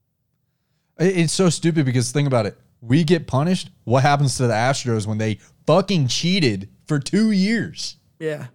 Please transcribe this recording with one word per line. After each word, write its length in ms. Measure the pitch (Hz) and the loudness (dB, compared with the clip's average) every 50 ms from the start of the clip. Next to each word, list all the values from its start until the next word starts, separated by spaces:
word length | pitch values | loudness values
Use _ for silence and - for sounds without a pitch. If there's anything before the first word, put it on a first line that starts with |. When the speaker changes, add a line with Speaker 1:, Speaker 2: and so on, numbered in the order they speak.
| _ _ _ _ _ _ _ _ _ _ _ _ _ _ _ _ _ _ _ - | _ _ _ _ _ _ _ _ _ _ _ _ _ _ _ _ _ _ _ -2
Speaker 1:
It, 180 | 165 190 190 | -2 0 2
it's 160 | 175 165 151 - | 0 0 0 0
so 160 | - 190 175 | 2 2 2
stupid 360 | - - - 165 156 165 139 | 2 2 0 0 0 2 0
because 260 | 131 120 127 120 123 | 2 0 0 0 0
think 160 | - 147 143 | 0 -2 0
about 180 | 139 135 117 104 | 2 0 0 0
it. 120 | 98 - - _ _ _ _ | -2 -6 -10 _ _ _ _
We 220 | 120 113 127 165 165 | -2 0 2 2 4
get 220 | 151 180 160 160 | 2 2 0 0
punished. 420 | - - 131 151 180 185 - - - - _ _ | -2 -2 -2 0 0 -2 -2 -4 -10 -18 _ _
What 200 | 110 117 135 131 | 0 2 4 4
happens 320 | 147 143 143 143 131 - | 4 4 2 2 0 0
to 100 | - 131 | 0 0
the 60 | 117 107 | 0 0
Astros 540 | 107 120 131 135 - - 123 113 110 98 | 0 0 0 -2 -2 -2 -4 -4 -2 -4
when 100 | 110 107 | -4 -4
they 220 | 107 110 110 104 - _ _ _ _ _ | -2 -2 -2 -4 -6 _ _ _ _ _
fucking 420 | - 151 185 190 - 196 165 135 | 2 2 2 2 2 0 0 0
cheated 600 | 120 - - - 170 190 202 156 117 101 95 101 - _ _ _ | 0 -2 -2 -2 0 0 2 2 0 0 -2 -6 -12 _ _ _
for 120 | - 151 143 | -4 -4 -4
two 320 | - - - 202 220 220 | -2 -2 0 0 2 2
years? 680 | 208 185 185 208 233 214 123 82 - - - - - _ _ _ _ - | 2 2 0 0 0 -2 -4 -6 -8 -10 -12 -12 -14 _ _ _ _ -10
Speaker 2:
Yeah. 280 | 160 156 147 147 127 123 - | -8 -8 -8 -8 -10 -16 -18